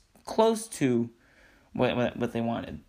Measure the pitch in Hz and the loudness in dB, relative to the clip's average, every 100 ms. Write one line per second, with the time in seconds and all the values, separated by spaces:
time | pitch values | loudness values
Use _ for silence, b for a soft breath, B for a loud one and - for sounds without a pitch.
0 | _ _ - - 226 220 - - 139 117 | _ _ -4 2 4 2 -6 0 2 2
1 | 117 b b b b b b - 123 120 | 0 b b b b b b 0 0 2
2 | 123 - 120 117 117 110 85 80 | -2 -2 -4 -2 -2 -4 -6 -12